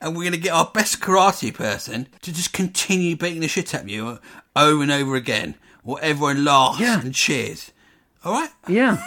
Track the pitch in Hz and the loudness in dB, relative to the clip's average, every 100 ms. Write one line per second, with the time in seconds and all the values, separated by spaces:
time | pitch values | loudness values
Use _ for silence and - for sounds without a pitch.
0 | 156 170 180 175 180 165 165 214 214 - | -8 -4 -4 -2 0 2 2 2 0 -2
1 | - 190 190 190 123 165 113 101 - 113 | 2 4 4 2 -4 -4 -4 -4 -6 -10
2 | 131 - - 165 175 - 185 190 - 185 | -10 -12 -10 -6 -4 -2 -2 -2 0 0
3 | 175 160 175 165 156 185 160 - 98 107 | 0 -2 -4 -4 -4 -4 -4 -6 -8 -8
4 | 113 113 - - - - 151 151 143 143 | -8 -10 -16 -20 -4 4 4 4 2 0
5 | 139 131 120 107 85 - _ _ 110 131 | 0 -2 0 -2 -4 -10 _ _ -10 -4
6 | 156 147 147 139 147 139 131 131 240 214 | -2 0 0 2 4 6 4 2 0 0
7 | 127 139 - 135 107 - - _ _ _ | -2 -2 0 0 -4 -8 -16 _ _ _
8 | _ _ 170 226 320 _ - 196 262 208 | _ _ -4 -4 -4 _ -2 2 2 0